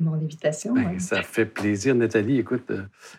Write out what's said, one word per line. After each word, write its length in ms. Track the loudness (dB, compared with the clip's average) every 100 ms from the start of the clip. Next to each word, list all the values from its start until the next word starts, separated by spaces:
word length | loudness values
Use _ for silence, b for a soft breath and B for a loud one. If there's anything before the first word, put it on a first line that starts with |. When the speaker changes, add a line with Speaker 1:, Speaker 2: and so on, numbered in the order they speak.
Speaker 1:
mon 140 | 0
invitation, 580 | 0 -4 -2 -2 -2 0
Speaker 2:
Ben, 200 | 0 0
Speaker 1:
hein. 40 | -2
Speaker 2:
ça 220 | -2 -2
fait 220 | -2 0
plaisir, 500 | 0 0 0 2 2
Nathalie. 440 | 2 4 2 2 2
Écoute, 240 | 0 -4 -4
euh, 140 | -8 -8 B B